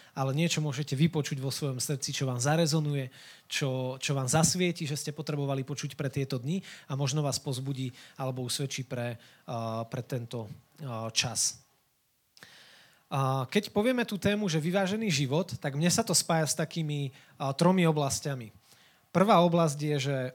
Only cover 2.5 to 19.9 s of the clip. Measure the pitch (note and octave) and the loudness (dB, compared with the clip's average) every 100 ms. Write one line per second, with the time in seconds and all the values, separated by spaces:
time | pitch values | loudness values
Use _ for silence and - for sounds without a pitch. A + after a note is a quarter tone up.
2.5 | D#3+ E3 D#3+ D3 C#3+ B2+ - - - - | 4 4 2 0 -2 -4 -12 -20 -20 -8
3.5 | - C#3 C3 B2+ C3 - C#3 B2+ D#3 E3 | -2 -2 -2 -4 -4 -2 0 2 4 4
4.5 | F3+ F3+ E3+ D3+ D3 - D3 D3 D3 C#3 | 2 0 0 -4 -6 -6 -8 -6 -4 -2
5.5 | C3+ C3 C#3 C#3 - C#3 C#3 C3+ C3 B2 | -2 -4 -6 -8 -4 -4 -2 -2 -2 -2
6.5 | F#3+ - - - C#3 C#3 D3+ C#3+ - D3 | -4 -6 -18 -8 -2 0 0 0 -2 -4
7.5 | B2+ C3+ C3 C3 - - - C3 C3 B2 | -6 -4 -4 -6 -8 -20 -8 -6 -4 -4
8.5 | - C#3 - B2+ B2 A#2+ A2+ - - - | -4 -4 -4 -6 -4 -6 -6 -14 -20 -10
9.5 | A#2+ A2+ A2+ A2+ B2 - B2+ A#2 A#2+ G#2+ | -6 -4 -4 -6 -8 -6 -6 -6 -8 -10
10.5 | - _ - C#3 A2+ A2+ - A#2+ G#2+ - | -14 _ -14 -8 -6 -4 -2 -2 0 -2
11.5 | - _ _ _ _ _ _ _ _ - | -2 _ _ _ _ _ _ _ _ -20
12.5 | - - - - _ - C#3 C3+ C3+ B2 | -20 -20 -20 -20 _ -6 -2 0 0 0
13.5 | G#3 G3+ G#3 A#3 B3 A3+ G3 G3 G#3 G3+ | -2 0 0 2 2 -2 0 0 0 0
14.5 | D#3 D#3 G3 F#3 G#3+ A3 C#3+ C3 D3+ F#3+ | 0 0 0 0 0 0 0 2 0 -2
15.5 | - C#3+ C#3+ E3+ A3 A3+ E3 - E3 D3 | -4 -6 0 2 2 2 2 2 2 2
16.5 | - D#3 E3+ D3+ D3 C#3 - - - C#3 | 0 -2 -2 -4 -2 -4 -8 -20 -6 -4
17.5 | C3+ F3 F#3 E3 D3+ C3+ - D3 C3 A2 | 4 4 6 4 4 0 -2 -4 -6 -8
18.5 | - _ - _ _ _ E3+ G3+ F3 F3 | -16 _ -20 _ _ _ 4 8 8 8
19.5 | E3+ D#3+ C#3+ D3+ | 6 4 2 0